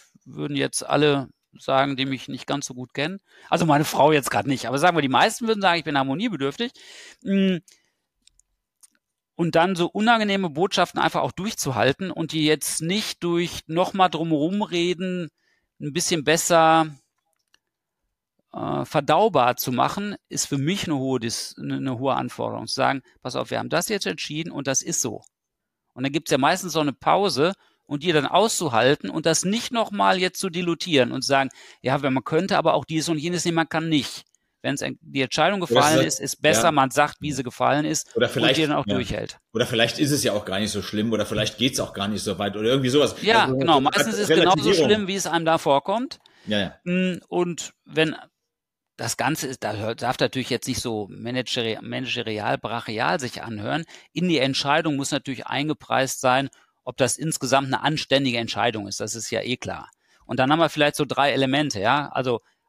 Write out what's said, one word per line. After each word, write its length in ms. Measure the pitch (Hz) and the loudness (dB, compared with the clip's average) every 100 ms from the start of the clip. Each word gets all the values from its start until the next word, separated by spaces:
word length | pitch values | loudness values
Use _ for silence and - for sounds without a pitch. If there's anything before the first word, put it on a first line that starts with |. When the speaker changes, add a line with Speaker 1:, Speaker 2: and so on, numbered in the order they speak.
| _ _ | _ _
Speaker 1:
würden 320 | - 151 147 143 | -18 -10 -6 -4
jetzt 260 | 135 - | -4 -4
alle 460 | - 143 151 139 120 _ _ - | 0 2 4 2 -2 _ _ -14
sagen, 400 | - 135 139 131 | -2 0 0 -2
die 100 | 135 | -4
mich 220 | 131 - | -4 -8
nicht 180 | 135 - | -10 -6
ganz 200 | 143 - | -6 -6
so 80 | |
gut 200 | 123 127 | -12 -12
kennen. 260 | - 151 196 - _ - | -6 -6 -6 -14 _ -2
Also 160 | 165 165 | 2 4
meine 180 | 147 | 4
Frau 260 | 151 - 143 | 4 4 6
jetzt 200 | 151 123 | 6 2
grad 160 | 107 107 | -2 0
nicht, 200 | 135 117 | -2 -2
aber 120 | 135 | 2
sagen 180 | 175 170 | 4 4
wir, 60 | |
die 60 | 135 | 2
meisten 380 | 127 196 - 226 | 4 4 2 -2
würden 140 | 214 | 2
sagen, 180 | 190 170 | 2 2
ich 60 | |
bin 140 | 156 143 | 0 -2
harmoniebedürftig. 760 | 135 139 233 156 139 - 240 - - - - - | 0 -2 -2 -2 -4 -2 -6 -6 -20 -20 -20 -12
Hm, 380 | - 196 190 175 - _ _ _ _ _ _ _ _ _ _ _ _ _ _ _ _ - | -2 2 2 0 -4 _ _ _ _ _ _ _ _ _ _ _ _ _ _ _ _ -4
und 180 | 170 165 | 0 4
dann 200 | 175 175 | 4 2
so 120 | 170 | 0
unangenehme 640 | 196 220 226 208 196 180 | 2 2 4 2 0 -2
Botschaften 500 | 143 196 - 175 - | 0 0 2 0 0
einfach 220 | 147 170 | 0 0
auch 100 | 135 | -4
durchzuhalten 760 | - 202 - 143 113 123 - 190 | -4 -8 -4 -4 2 2 2 -4
und 220 | - 160 | -6 -4
die 120 | 156 | 0
jetzt 380 | 151 151 - - | 2 2 0 -4
nicht 400 | 160 202 - - | -2 -2 -4 -4
durch 400 | 175 170 175 - - | -2 0 -2 -6 -4
nochmal 420 | 165 185 190 180 | 0 0 2 2
drumherum 540 | 160 165 151 156 202 | 2 0 2 2 0
reden, 680 | 190 170 175 170 185 180 160 - _ _ _ _ | -2 0 0 -2 -4 -4 -8 -12 _ _ _ _
ein 120 | 147 | -6
bisschen 300 | 127 - 170 | -4 -2 0
besser, 640 | 131 165 - 170 160 165 160 143 _ _ _ _ _ _ _ _ _ _ _ _ _ _ _ | 2 0 4 6 6 6 4 -4 _ _ _ _ _ _ _ _ _ _ _ _ _ _ _
äh, 320 | - 110 139 | -10 -6 -4
verdaubar 720 | 131 156 147 156 220 156 123 120 | -2 -2 2 2 4 4 2 2
zu 160 | - | -2
machen, 440 | 123 131 - 143 - _ | 0 0 0 -6 -8 _
ist 180 | 139 - | -6 -4
für 120 | 139 | -2
mich 260 | 143 202 | 0 -2
eine 120 | - 143 | -2 -2
hohe 220 | 131 127 | -2 -2
Dis-, 380 | 113 - - - | -2 -6 -8 -10
eine, 180 | 143 135 | -8 -6
eine 220 | 135 120 | -4 -4
hohe 160 | 135 | -2
Anforderung. 540 | 127 123 - 113 113 113 | -2 -4 -6 -6 -6 -8
Zu 60 | |
sagen, 280 | - 131 135 - _ | -2 0 0 -6 _
„Pass 140 | 127 127 | -8 -6
auf, 140 | 127 | -4
wir 80 | 117 | -4
haben 120 | 120 | -2
das 180 | 151 180 | -2 -2
jetzt 180 | 208 196 | -4 -4
entschieden 460 | - - 151 165 | -6 -8 -8 -8
und 140 | 139 135 | 0 2
das 140 | 131 | 2
ist 180 | - - | -2 -4
so.“ 220 | 123 104 - _ _ _ _ _ _ | -4 -6 -14 _ _ _ _ _ _
Und 100 | - | -6
dann 80 | 135 | -4
gibt's 180 | 151 - | -4 0
ja 80 | 143 | 2
meistens 340 | 143 185 180 | 4 2 -2
so 80 | 156 | -2
eine 120 | 147 | -2
Pause 600 | 123 156 170 202 127 165 196 _ _ - | -2 2 2 2 2 0 -2 _ _ -10
und 180 | 143 | -4
die 80 | 175 | 0
dann 140 | 156 135 | 2 2
auszuhalten 840 | 175 220 - 165 113 127 147 - | 2 2 0 0 4 4 2 -2
und 160 | - 160 | -2 0
das 180 | 160 | 0
nicht 280 | 175 220 - | 0 -2 -2
nochmal 460 | 233 208 202 196 190 | -2 -2 0 2 2
jetzt 200 | 185 - | 0 -2
zu 100 | 190 | -6
dilutieren 640 | 170 175 165 180 143 120 | -4 -2 -4 0 2 2
und 120 | 127 | 0
zu 60 | - | 0
sagen, 220 | 139 135 - - - | 0 0 -6 -20 -8
„Ja, 200 | 120 143 | -2 0
wenn 100 | 139 | 0
man 120 | 127 | -2
könnte, 320 | - 160 190 175 | 0 -2 2 2
aber 180 | 156 | 2
auch 100 | 151 | 0
dies 240 | - 160 151 | 0 -4 -2
und 100 | 156 | -2
jenes“, 260 | 165 175 | -2 -2
nee, 80 | 175 | 0
man 160 | 165 160 | 0 0
kann 200 | 160 160 | -2 0
nicht. 360 | 151 110 - - _ _ _ | 0 0 -8 -18 _ _ _
Wenn's 180 | 127 143 | -6 -4
en-, 180 | 135 - | -6 -10
die 180 | 156 139 | -8 -4
Entscheidung 400 | 131 - 160 202 | -2 2 2 0
Speaker 2:
Oder 60 | 175 | 0
Speaker 1:
gefallen 280 | 120 143 156 | 4 4 4
Speaker 2:
vielleicht 100 | - | 2
Speaker 1:
ist, 140 | - | -2
ist 200 | - - | -8 0
besser, 280 | 151 113 165 | 2 4 4
Speaker 2:
Ja. 40 | |
Speaker 1:
man 180 | 147 131 | 4 2
sagt, 300 | 147 147 - | 2 0 0
wie 80 | 151 | -6
Speaker 2:
Ja. 60 | |
Speaker 1:
sie 80 | 135 | -4
gefallen 420 | 123 - 123 139 | -6 0 2 2
ist 240 | 156 156 - | 0 -4 -4
Speaker 2:
Oder 140 | 113 117 | 0 0
Speaker 1:
und 60 | |
Speaker 2:
vielleicht, 220 | 127 120 135 | 2 2 2
Speaker 1:
die 60 | |
dann 140 | 151 147 | 2 0
auch 100 | - | 0
Speaker 2:
ja. 80 | |
Speaker 1:
durchhält. 440 | 135 - - - - _ | -2 -2 -6 -8 -12 _
Speaker 2:
Oder 140 | 113 123 | -2 0
vielleicht 320 | 117 117 - | 2 0 2
ist 120 | 147 | 0
es 140 | 143 | 2
ja 80 | 117 | 0
auch 140 | 104 101 | -2 -2
gar 120 | 95 | -4
nicht 120 | 104 | -2
so 100 | 104 | -4
schlimm 320 | 90 107 113 | -4 -2 0
oder 140 | 107 - | 0 -2
vielleicht 320 | 107 107 - | -2 -2 0
geht's 200 | 127 127 | -2 0
auch 120 | 92 | -6
gar 160 | - 101 | -4 -4
nicht 140 | 104 | -4
so 160 | 107 92 | -4 -4
weit 180 | 101 101 | -4 0
oder 140 | 110 | 2
irgendwie 180 | 135 131 | 2 4
sowas. 260 | 143 123 - | 4 2 0
Speaker 1:
Ja, 240 | - 226 | 2 4
Speaker 2:
Also, 140 | 160 131 | 4 2
Speaker 1:
genau. 160 | 135 | 4
Speaker 2:
so 40 | 147 | 4
eine 60 | |
Speaker 1:
Meistens 300 | 135 202 113 | 4 2 0
Speaker 2:
Art 80 | - | 0
Speaker 1:
ist 80 | - | 2
es 40 | |
genauso 260 | 160 165 180 | 4 6 4
Speaker 2:
Relativierung. 140 | - 190 139 | 4 4 4
Speaker 1:
schlimm, 200 | 214 190 | 4 2
wie 80 | 196 | -4
es 100 | 170 | -2
einem 180 | 165 | 0
da 140 | 160 160 | 2 2
vorkommt. 600 | 160 139 - 214 277 - _ _ - | 2 2 2 -2 -4 -10 _ _ -4
Speaker 2:
Ja, 120 | 104 | -2
ja. 200 | 95 - | -2 -6
Speaker 1:
Mm, 340 | 180 180 185 175 - | -4 -2 -2 -4 -6
und 460 | 175 180 160 - - | -2 -2 -4 -12 -16
wenn 320 | - 147 160 - - _ _ _ _ _ _ - | -8 -2 -2 -2 -14 _ _ _ _ _ _ -10
das 200 | 120 - | -8 -2
Ganze 320 | 120 151 135 | -2 -2 -6
ist, 160 | 131 | -8
da 100 | 107 | -6
hört, 280 | 104 107 117 | -6 -6 -4
darf 160 | 123 - | -4 -2
natürlich 320 | 127 131 120 | -2 -2 -4
jetzt 180 | 123 - | -4 -4
nicht 120 | 117 | -6
so 280 | 127 110 98 | -4 -6 -8
manageri-, 720 | 98 113 127 117 131 113 107 | -10 -6 -6 -4 -4 -4 -6
managerial, 720 | 117 127 127 123 110 107 107 135 | -8 -8 -6 -6 -4 -4 -2 -4
brachial 600 | 110 117 117 110 139 180 | -4 -8 -6 -2 -2 -2
sich 220 | 123 - | -4 -8
anhören. 420 | - 107 110 147 165 - - | -10 -8 -6 -6 -8 -16 -12
In 160 | - 180 | -4 0
die 100 | 151 | 2
Entscheidung 580 | 135 135 139 151 165 139 | 2 0 0 2 2 -2
muss 140 | 139 | -2
natürlich 360 | 143 - 117 - | -4 -4 -8 -6
eingepreist 720 | 127 151 147 - 123 131 - | -4 -2 -4 -2 0 0 0
sein, 280 | 127 127 139 - _ _ | 2 2 0 -8 _ _
ob 120 | - - | -14 -2
das 200 | 127 - | -2 0
insgesamt 500 | 160 - 127 135 135 | -4 -4 0 2 2
eine 160 | 131 | 0
anständige 560 | 147 156 - 139 135 117 | 0 -2 0 0 2 -2
Entscheidung 500 | 117 107 117 110 98 | -4 -2 -2 -2 -8
ist. 120 | 104 | -8
Das 140 | 110 | -8
ist 160 | 113 107 | -8 -6
ja 120 | 107 | -6
eh 140 | 110 123 | -4 -6
klar. 340 | - 95 - _ _ _ - | -6 -10 -14 _ _ _ -8
Und 120 | 127 | 0
dann 120 | 131 | 4
haben 100 | 156 | 4
wir 80 | 160 | 4
vielleicht 280 | 151 147 - | 4 2 2
so 80 | |
drei 280 | 143 - 139 | -2 2 2
Elemente, 480 | 127 135 139 151 101 | 2 2 0 0 0
ja. 280 | 104 143 143 | 2 2 0
Also 300 | - 127 113 - _ | -2 -2 -2 -6 _